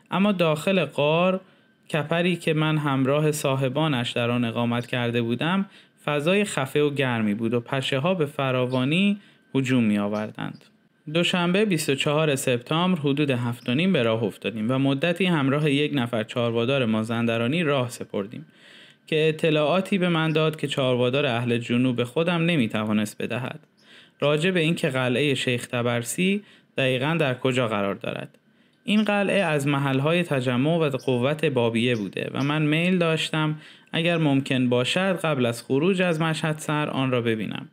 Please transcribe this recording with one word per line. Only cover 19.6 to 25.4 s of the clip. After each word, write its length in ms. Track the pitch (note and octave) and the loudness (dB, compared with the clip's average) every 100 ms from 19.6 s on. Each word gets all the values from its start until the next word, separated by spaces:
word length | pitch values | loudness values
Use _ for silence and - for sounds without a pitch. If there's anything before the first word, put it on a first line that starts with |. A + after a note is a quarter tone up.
| D3 F3+ F#3+ G3 | 2 0 0 0
به 120 | F3 | 2
من 220 | E3 D#3+ | 2 2
داد 240 | D#3 D#3 D#3 | 2 0 0
که 120 | C#3 | -4
چاروادار 580 | D3 C3 B2 B2 C3+ C#3+ | 0 0 2 2 0 0
اهل 320 | A#2 B2 A#2 | 0 0 -2
جنوب 460 | A#2 A#2+ C3 A#2+ | 0 2 2 0
خودم 380 | A#2+ - E3+ E3+ | -2 -2 0 0
نمی‌توانست 800 | E3 E3 A2 G#2+ G#2+ G#2+ G#2 - | 2 2 0 0 0 0 -2 -4
بدهد، 380 | - A2+ A#2+ - - _ - - - - | -6 -6 -8 -10 -18 _ -20 -20 -20 -4
راجع 320 | C#3+ D3 F3+ | 0 2 2
به 80 | F3+ | 2
اینکه 300 | D#3 E3+ D#3+ | 2 0 0
قلعهٔ 460 | C3 B2+ B2 D3 | 0 0 2 0
شیخ 320 | B2+ | 0